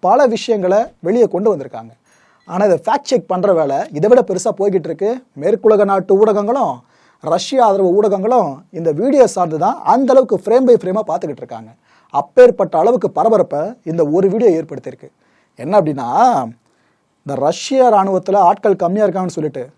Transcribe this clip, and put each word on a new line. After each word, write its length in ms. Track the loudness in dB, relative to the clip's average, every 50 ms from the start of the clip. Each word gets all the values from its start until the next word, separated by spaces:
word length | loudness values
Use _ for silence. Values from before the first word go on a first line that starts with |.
பல 260 | 0 0 2 2 2
விஷயங்களை 580 | 2 0 -2 -4 -4 -4 -2 -2 0 0 0 -2 -4 -6 _
வெளியே 240 | -6 -2 0 0 0
கொண்டு 320 | 0 0 -2 -2 -2 -2
வந்திருக்காங்க. 340 | -2 -6 -12 -14 -16 -18 -18 -20 _ _ _ _ _ _ _ _ _ _
ஆனா, 200 | -8 -4 -2 0
இதை 180 | 0 0 0 0
ஃபேக்ட் 180 | -2 -2 -2 -2
செக் 260 | -2 -2 -2 -2 -4
பண்ற 240 | -6 -2 0 0 2
வேலை 240 | 2 0 -2 -2 -4 -4 -6 -6
இதை 160 | -2 0 2
விட 120 | 4 4
பெருசா 280 | 2 2 -2 -4 -4 -4 -4 -2
போய்கிட்டு 260 | -2 0 0 -2 -4
இருக்கு. 380 | -4 -6 -4 -4 -4 -4 -6 -10 _ -10 -6
மேற்குலக 440 | -2 -2 0 2 4 4 4 4 4
நாட்டு 400 | 2 0 0 0 2 2 4 4
ஊடகங்களும் 540 | 4 2 0 0 -2 -2 -2 -2 -4 -4 -8 -14 _ _ _ _ _ _ _
ரஷ்ய 440 | -6 -2 -2 -2 -2 -2 0 2 2
ஆதரவு 380 | 2 2 2 2 2 2 2 2
ஊடகங்களும் 560 | 2 0 0 0 0 2 2 0 0 -4 -10 -16 _
இந்த 220 | -10 -6 -4 -4 -2
வீடியோ 340 | -2 0 2 4 4 4
சார்ந்து 320 | 2 2 -2 -4 -2 -2 -2
தான் 220 | -2 -2 -2 -2 0
அந்த 280 | 0 0 2 2 4 4
அளவுக்கு 260 | 4 2 2 0 -4
frame 300 | 0 0 0 2 4 4
by 40 | 2
frame-ஆ 300 | 2 2 -2 -4 -4 -4
பார்த்துக்கிட்டு 300 | -4 -6 -6 -6 -8 -10
இருக்காங்க. 340 | -12 -14 -16 -16 -16 -18 -20 -20 _ _ _ _ _ _ _
அப்பேற்பட்ட 680 | -6 -6 -6 0 4 6 6 6 4 2 -4 -2 0 0
அளவுக்கு 320 | 0 0 0 0 -2 -4
பரபரப்பை 500 | -2 0 0 2 2 0 0 -2 -4 -6 -6 -8 -10 -12 -10
இந்த 220 | -6 -4 -2 -2
ஒரு 220 | 0 0 0 0 0
வீடியோ 340 | 0 2 2 2 2 0 -2
ஏற்படுத்தியிருக்கு. 480 | -8 -12 -14 -14 -16 -16 -18 -20 -20 _ _ _ _ _ _ _ _ _
என்ன 240 | -12 -6 -2 0 0
அப்படின்னா, 540 | 0 0 -2 -6 -6 -4 0 2 2 2 2 0 -4 -6 -10 _ _ _ _ _ _ _ _ _ _ _ _ _ -12
இந்த 160 | -8 -6 -2
ரஷ்ய 440 | -2 -2 -2 -4 -6 -2 2 2 4
ராணுவத்துல 520 | 4 4 2 2 0 -2 -2 -2 0 2
ஆட்கள் 400 | 4 4 4 2 2 0 0 0
கம்மியா 300 | 0 0 -2 0 0 0
இருக்காங்கன்னு 200 | 0 0 -2 -6
சொல்லிட்டு 420 | -6 -6 -6 -6 -6 -6 -10 -14 -14 _